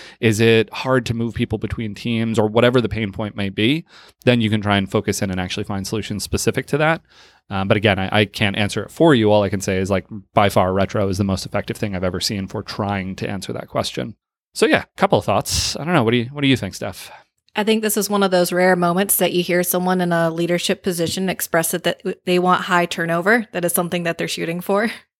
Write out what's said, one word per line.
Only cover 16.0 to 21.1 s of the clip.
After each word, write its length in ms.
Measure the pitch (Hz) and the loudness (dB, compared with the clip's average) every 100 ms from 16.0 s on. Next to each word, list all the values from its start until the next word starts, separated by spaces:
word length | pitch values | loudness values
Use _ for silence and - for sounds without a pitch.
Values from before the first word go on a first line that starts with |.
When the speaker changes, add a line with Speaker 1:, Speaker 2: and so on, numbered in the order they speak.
Speaker 1:
What 80 | 113 | 4
do 60 | 120 | 2
you, 80 | 117 | -2
what 160 | 143 | -2
do 60 | 139 | 2
you 100 | 127 | 2
think, 160 | 95 | 0
Steph? 380 | - 107 - - - _ _ _ - | -8 -10 -10 -16 -20 _ _ _ -4
Speaker 2:
I 80 | |
think 200 | 214 220 | 0 0
this 140 | 214 214 | 0 -2
is 120 | 196 | -2
one 140 | 202 | 0
of 80 | 196 | 2
those 200 | 180 175 | 2 2
rare 240 | 180 185 180 | 2 4 4
moments 420 | 175 175 202 - | 2 2 0 2
that 140 | 180 | 2
you 120 | 180 | 0
hear 180 | 175 175 | 0 0
someone 400 | 180 180 180 185 | 0 0 0 0
in 100 | 175 | 2
a 200 | 170 165 | 2 0
leadership 500 | 165 170 175 - 180 | 0 0 0 0 -2
position 480 | 196 170 165 | -2 -2 -2